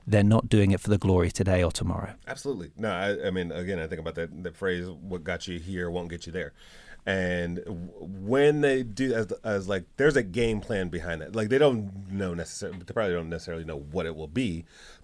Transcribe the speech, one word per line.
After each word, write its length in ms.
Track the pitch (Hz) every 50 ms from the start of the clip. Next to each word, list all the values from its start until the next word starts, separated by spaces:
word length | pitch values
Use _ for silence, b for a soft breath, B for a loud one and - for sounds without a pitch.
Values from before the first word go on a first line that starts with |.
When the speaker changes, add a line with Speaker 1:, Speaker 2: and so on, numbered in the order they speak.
| B
Speaker 1:
they're 160 | - 107 104 101
not 240 | 104 110 113 - 110
doing 220 | - 107 101 98
it 100 | 98 90
for 80 | - 101
the 80 | 104
glory 340 | 95 - 98 95 90 87 85
today 320 | - - 98 95 92 92 90
or 80 | 82 -
tomorrow. 420 | - 95 90 90 90 87 85 - - -
Speaker 2:
Absolutely. 440 | - - - - 139 135 98 85 76 _ -
No, 120 | 107 110
I, 360 | 95 87 95 101 101 - -
I 40 | 98
mean, 220 | 92 92 90 85 73
again, 260 | 82 90 92 98 87
I 80 | 80
think 140 | 80 90 80
about 140 | 80 82 80
that, 280 | - 85 82 - 78 90
the 80 | 87 82
phrase, 360 | - 98 95 90 87 87 92
"What 360 | 87 71 - 98 90 90 78
got 220 | 87 90 85 -
you 120 | - 90 85
here 320 | 80 90 98 90 87 85
won't 180 | 85 90 87 85
get 160 | 85 85 -
you 80 | 87 80
there." 220 | 92 80 71 - B B B B B B B B B B
And 520 | 98 98 95 92 90 90 87 87 85 87 87 -
w-, 260 | - 107 85 87 90 - 107
when 600 | - 85 98 95 95 101 123 139 143 147 151 151 147
they 200 | 143 135 131 127
do, 300 | 117 104 98 131 131 120
as, 180 | 113 110 90 104 - -
as, 240 | 110 104 98 92 92
like, 160 | 101 95 87 - - -
there's 180 | 135 151 139
a 60 | 139 117
game 380 | 95 85 120 117 113 110 104
plan 280 | - - 117 98 92 87
behind 320 | 78 85 80 87 82 80 78
that. 120 | - 98
Like, 120 | 113 107 104
they 80 | 123 135
don't 520 | 147 147 127 110 104 98 95 98 98 95
know 220 | 98 98 98 92 87
necessarily, 440 | 85 82 - - - - 85 87 92
they 140 | 87 - 92
probably 200 | 117 110 98 87
don't 140 | 85 82 80
necessarily 340 | 85 82 - - 85 82 82
know 140 | 78 80 73
what 260 | 71 73 78 92 85
it 80 | 82 80
will 120 | 78 78 76
be, 360 | 78 120 131 107 85 82 82 B B B B B B B